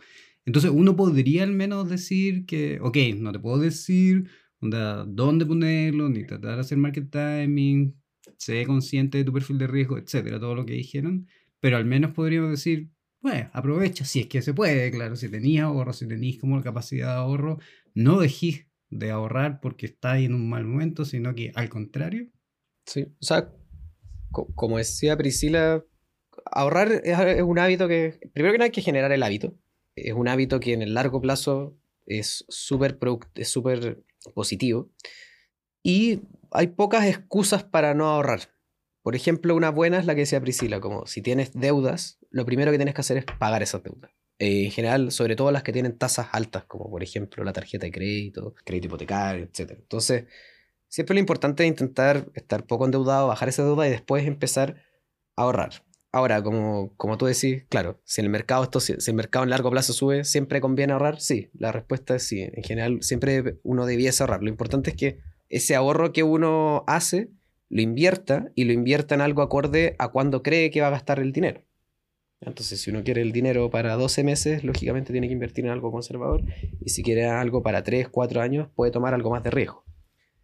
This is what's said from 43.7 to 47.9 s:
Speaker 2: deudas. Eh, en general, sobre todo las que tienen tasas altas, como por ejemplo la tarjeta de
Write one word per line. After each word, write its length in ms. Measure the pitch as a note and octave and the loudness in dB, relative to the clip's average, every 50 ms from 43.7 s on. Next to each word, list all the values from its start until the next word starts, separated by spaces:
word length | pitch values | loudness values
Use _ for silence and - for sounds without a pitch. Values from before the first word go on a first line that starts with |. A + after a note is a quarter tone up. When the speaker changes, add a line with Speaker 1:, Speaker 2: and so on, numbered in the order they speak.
| - F2+ | -6 -8
Speaker 2:
deudas. 300 | - E2 - - - - _ _ _ _ _ - | -10 -12 -16 -18 -20 -20 _ _ _ _ _ -2
Eh, 260 | G#2 G2+ G2+ G2+ G2 | 0 0 2 2 0
en 60 | G2+ | -2
general, 400 | - - A2+ A2+ B2 C#3 C3 B2+ | -2 -2 0 0 2 2 0 0
sobre 220 | C3+ - A#2+ A2 A2 | 0 0 0 0 0
todo 140 | A#2 C3+ C#3+ | 2 2 2
las 120 | C#3+ C3+ | 0 0
que 100 | - B2+ | -2 -2
tienen 260 | A2+ B2+ B2+ B2 A#2 - | -2 -2 -2 -2 -2 -2
tasas 300 | B2+ B2+ - - A2+ - | -2 -2 -2 -2 -4 -4
altas, 320 | - A2+ A2 - - F#2+ - | -4 -4 -4 -4 -8 -10 -10
como 240 | - - G2 G2 G#2 | -12 -14 -14 -12 -10
por 140 | G#2 F2 | -10 -10
ejemplo 400 | F#2 - - G#2 G#2 G2+ - G#2+ G2 | -8 -8 -8 -8 -8 -8 -8 -8 -6
la 80 | G2 | -6
tarjeta 340 | F#2+ F#2 - - - F#2 F2+ | -6 -8 -8 -8 -8 -8 -8
de 60 | F2 | -8